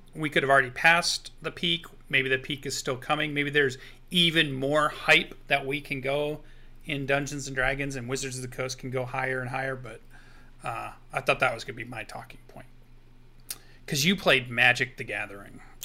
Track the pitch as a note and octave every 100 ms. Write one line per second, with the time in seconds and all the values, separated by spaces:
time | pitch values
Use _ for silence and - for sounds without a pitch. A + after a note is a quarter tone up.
0 | - D#3 D#3 E3 C#3 C#3 B2+ B2 E3 E3+
1 | F3 - - - D#3+ - F3 E3+ - -
2 | - C3+ C3 C3 - C#3+ C#3 - - B2
3 | - D3+ D3+ D3 C#3+ D3 C#3 B2+ - -
4 | - F3+ E3+ D#3+ D#3 C3 C3+ D3+ D3 -
5 | - D#3 - - - C#3 C3+ D3 C#3+ C#3
6 | C3+ C#3+ D3 D3 - - - - - C#3
7 | C3+ C#3 C#3+ C#3+ C3 C3 C3 C#3 C#3 C3+
8 | A#2 C3 C3+ B2+ B2+ - C3 B2+ C3 B2+
9 | B2+ C3 C3 C3 B2+ C3 C3+ C3 A#2+ A#2
10 | - - - - - - - A2+ A2 -
11 | - C#3+ C3 C3+ C3 A#2 - A2+ A2+ B2
12 | G#2+ - - - - - - - - -
13 | - - - - - - - - - D3
14 | D3+ G3 F#3 C3+ B2 A#2+ B2 B2 B2+ -
15 | A#2 G#2 G#2 G2+ - - - -